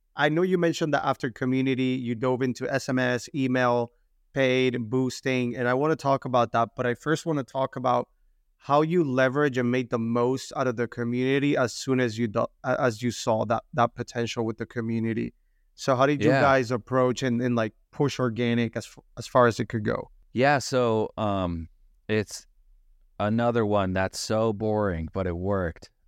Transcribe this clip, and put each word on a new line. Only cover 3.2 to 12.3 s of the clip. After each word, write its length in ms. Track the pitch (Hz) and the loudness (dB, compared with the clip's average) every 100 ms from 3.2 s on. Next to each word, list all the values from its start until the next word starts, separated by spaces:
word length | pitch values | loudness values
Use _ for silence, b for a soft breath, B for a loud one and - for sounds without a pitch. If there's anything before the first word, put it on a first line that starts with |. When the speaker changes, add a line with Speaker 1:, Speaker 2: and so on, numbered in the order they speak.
| - | -4
Speaker 1:
email, 580 | 135 131 127 123 120 117 _ _ _ _ | -2 0 2 2 2 0 _ _ _ _
paid, 580 | 139 135 127 127 123 110 | 0 2 4 2 0 -2
boosting, 640 | 131 127 - 135 127 120 | -2 -2 -2 -2 -2 -2
and 140 | 120 123 | -2 0
I 60 | |
wanna 200 | 127 151 | 2 0
talk 300 | 156 139 135 | 0 0 0
about 260 | 139 123 117 | 0 0 2
that. 200 | 117 113 | 2 0
But 120 | - 120 | -2 -4
I 80 | |
first 320 | 117 147 156 170 | -4 -2 -2 -2
wanna 180 | 147 | -4
talk 320 | 123 135 131 139 | -4 -4 -4 -2
about 320 | 123 123 - _ _ _ _ _ | -2 0 -2 _ _ _ _ _
how 260 | - 143 | 0 2
you 220 | 160 175 | 4 2
leverage 520 | 147 127 131 135 147 127 | 2 4 2 4 0 2
and 140 | 120 | 0
made 200 | 123 120 | 0 0
the 100 | 123 | -2
most 520 | 113 120 123 131 - 151 | 0 0 0 -2 -4 -4
out 100 | 127 | -2
of 80 | |
the 140 | 117 117 | -2 -4
community 680 | - 120 123 131 139 143 135 | -4 -4 -2 0 0 2 0
as 160 | 120 | 0
soon 280 | - - 127 | -2 -2 0
as 180 | 123 110 | 0 0
you 80 | |
do, 200 | 117 | -2